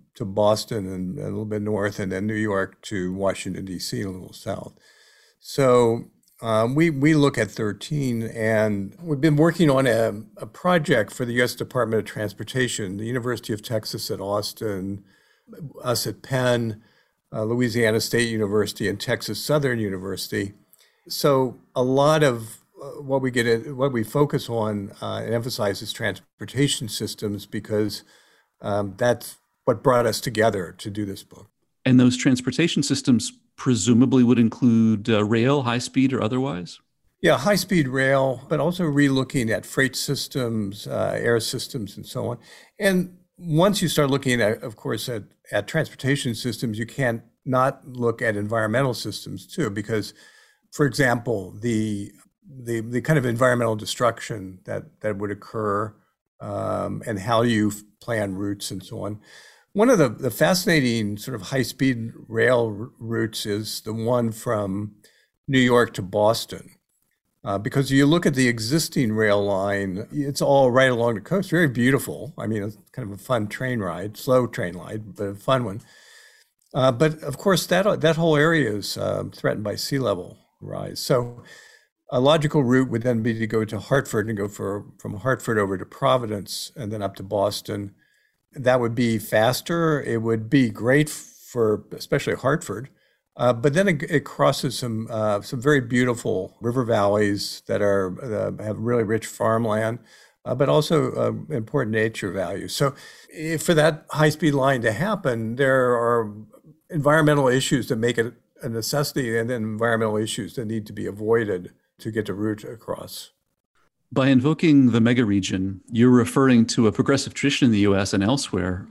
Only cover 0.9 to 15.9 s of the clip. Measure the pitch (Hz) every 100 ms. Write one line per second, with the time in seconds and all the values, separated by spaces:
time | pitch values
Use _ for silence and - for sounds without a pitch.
0.9 | 92 92 95 98 101 110 107 104 104 101
1.9 | 98 95 95 107 107 107 98 95 _ -
2.9 | 101 90 95 95 92 - 90 95 87 -
3.9 | 123 101 92 - - 110 92 - _ _
4.9 | _ _ _ _ _ - - 131 123 117
5.9 | 117 - _ _ _ 117 110 117 139 170
6.9 | 139 151 156 143 123 107 - 107 101 -
7.9 | 151 131 117 113 117 110 110 107 104 98
8.9 | - 170 143 156 147 165 165 160 135 131
9.9 | 113 110 104 107 - 107 - 180 180 151
10.9 | 127 101 - 120 120 123 - 117 127 113
11.9 | 110 - - 107 - 110 131 127 - 101
12.9 | 101 113 127 120 117 - 107 - 110 110
13.9 | 113 - 98 98 104 104 - 113 98 95
14.9 | 101 - _ _ _ _ 208 143 - 123